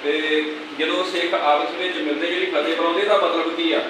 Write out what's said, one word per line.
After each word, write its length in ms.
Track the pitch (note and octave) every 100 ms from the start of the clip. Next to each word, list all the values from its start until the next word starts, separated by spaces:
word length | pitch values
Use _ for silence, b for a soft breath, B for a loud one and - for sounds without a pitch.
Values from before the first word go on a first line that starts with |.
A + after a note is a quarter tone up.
ਤੇ 380 | D3 D#3 D#3 D#3 D3+ - - C#3
ਜਦੋਂ 260 | D#3+ F3+
ਸਿੱਖ 300 | - F3 E3+
ਆਪਸ 400 | F#3 D3 D3+ E3
ਵਿੱਚ 220 | F3 F3+ E3
ਮਿਲਦੇ 300 | D3+ C#3+ E3+
ਜਿਹੜੀ 200 | F3+ F#3
ਫਤਿਹ 300 | D#3 D#3 E3
ਬੁਲਾਉਂਦੇ, 240 | E3+ F#3+
ਇਹਦਾ 160 | G3+ D3+
ਮਤਲਬ 400 | - E3 E3 E3
ਕੀ 160 | E3
ਆ? 80 | D3